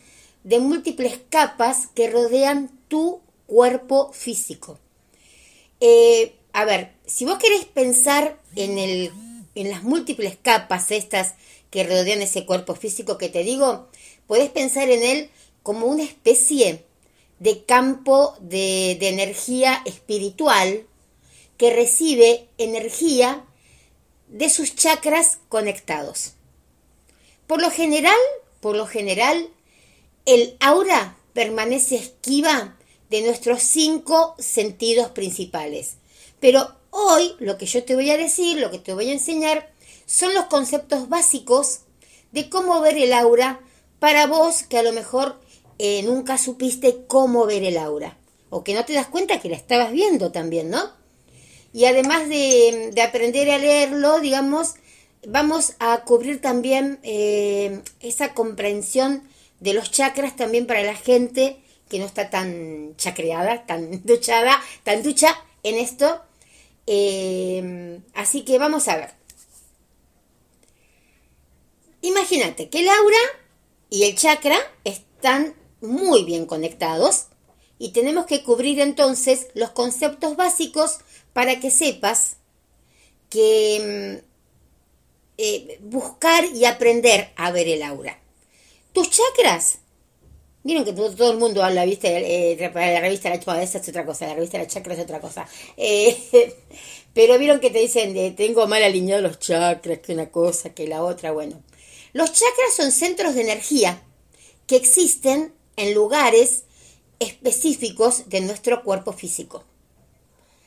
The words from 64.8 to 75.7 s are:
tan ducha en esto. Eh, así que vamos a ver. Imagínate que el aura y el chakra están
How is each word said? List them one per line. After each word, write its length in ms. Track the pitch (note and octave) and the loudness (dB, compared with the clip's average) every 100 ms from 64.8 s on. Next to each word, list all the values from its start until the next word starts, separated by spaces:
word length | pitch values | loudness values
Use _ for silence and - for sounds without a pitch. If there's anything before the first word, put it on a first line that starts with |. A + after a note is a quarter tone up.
tan 200 | - G#3+ | -4 -2
ducha 340 | C#4 C#4 D#4 D#4+ - _ | -2 2 2 2 -4 _
en 120 | G#3 A3 | -6 -4
esto. 460 | A#3+ - C#4+ E4 - _ _ _ _ _ - | -6 0 0 0 -10 _ _ _ _ _ -2
Eh, 1120 | G3+ G3+ G3 F#3 F#3 F#3 F#3 F3+ F3+ F3 F3 - | 0 0 -2 -4 -4 -4 -6 -8 -12 -14 -18 -16
así 280 | - G3+ C#4+ | -8 -4 -4
que 160 | - B3+ | 0 2
vamos 300 | D4 D4+ - | 2 0 -2
a 100 | D#3+ | -2
ver. 140 | D3+ - _ - _ _ _ _ _ _ _ _ _ _ _ _ _ _ _ _ _ _ _ _ _ _ _ _ _ _ | -6 -16 _ -20 _ _ _ _ _ _ _ _ _ _ _ _ _ _ _ _ _ _ _ _ _ _ _ _ _ _
Imagínate 680 | F4 G4 F#4+ F4 F#3+ - - | -4 -2 0 0 -2 -6 -8
que 100 | D#4 | 0
el 100 | F4+ | 2
aura 280 | G#4 G#4 A4 B4 - _ _ _ _ _ | 4 6 4 2 -4 _ _ _ _ _
y 140 | G3+ | -2
el 120 | G#3 F#3+ | 0 2
chakra 420 | D#4+ D4+ D4 E4+ C#5+ - | 0 2 2 0 -2 -10
están 720 | - - _ _ C4 C4+ D4+ - _ | -10 -10 _ _ 0 0 0 -6 _